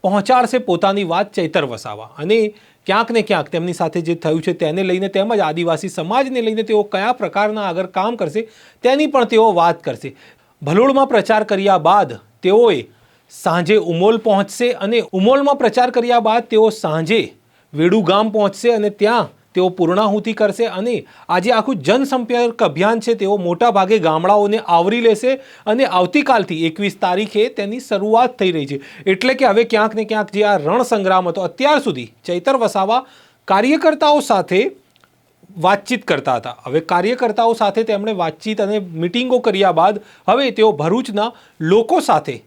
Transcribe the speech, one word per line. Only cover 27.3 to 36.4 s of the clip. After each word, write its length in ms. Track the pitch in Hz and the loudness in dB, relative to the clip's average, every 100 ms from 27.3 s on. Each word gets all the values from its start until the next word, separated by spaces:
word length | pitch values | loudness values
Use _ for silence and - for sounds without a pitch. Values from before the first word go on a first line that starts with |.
| 208 233 220 | 0 -2 -2
તેની 200 | 202 240 | -8 -8
શરૂઆત 500 | 247 202 208 220 247 247 | -4 -4 0 2 2 0
થઈ 100 | 190 | -2
રહી 140 | 165 139 | -2 -4
છે. 80 | 139 - - | -8 -12 -6
એટલે 300 | 196 190 247 | -2 0 0
કે 120 | 262 262 | 2 2
હવે 160 | 202 233 | 2 2
ક્યાંક 240 | 220 214 214 | 0 0 -2
ને 60 | 214 | -4
ક્યાંક 240 | 214 202 | -4 -4
જે 80 | 202 | 0
આ 120 | 208 196 | 2 2
રણસંગ્રામ 720 | 147 220 247 226 185 185 180 | 0 0 0 0 0 0 -2
હતો, 140 | 170 180 | -4 -8
અત્યાર 320 | - 269 302 | -2 0 0
સુધી 200 | 277 139 113 _ - | 0 -6 -12 _ -6
ચૈતર 280 | 180 175 269 | -4 -2 0
વસાવા 360 | 220 202 190 240 262 - _ _ - | 0 -2 0 -2 -4 -20 _ _ 0
કાર્યકર્તાઓ 680 | 196 247 302 349 302 302 294 | 0 2 2 2 2 2 2
સાથે 380 | 285 202 - 185 302 - _ _ _ _ _ _ _ - | 2 -2 2 0 0 -6 _ _ _ _ _ _ _ -2
વાતચીત 460 | 180 202 - 247 - | 0 0 -2 -6 -2
કરતા 240 | 147 135 123 | -2 0 -4